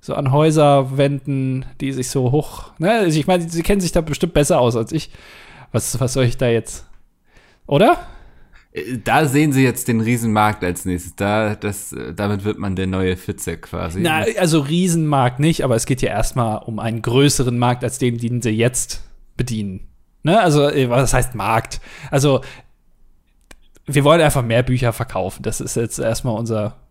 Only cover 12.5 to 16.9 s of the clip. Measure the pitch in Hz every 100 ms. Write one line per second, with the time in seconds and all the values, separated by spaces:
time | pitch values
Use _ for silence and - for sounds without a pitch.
12.5 | 107 98 92 95 95 92 90 - 85 -
13.5 | 82 - 87 87 87 170 156 233 226 180
14.5 | 156 139 170 185 165 156 143 123 127 151
15.5 | 165 139 113 - 131 113 101 - - 113
16.5 | 107 - 107 113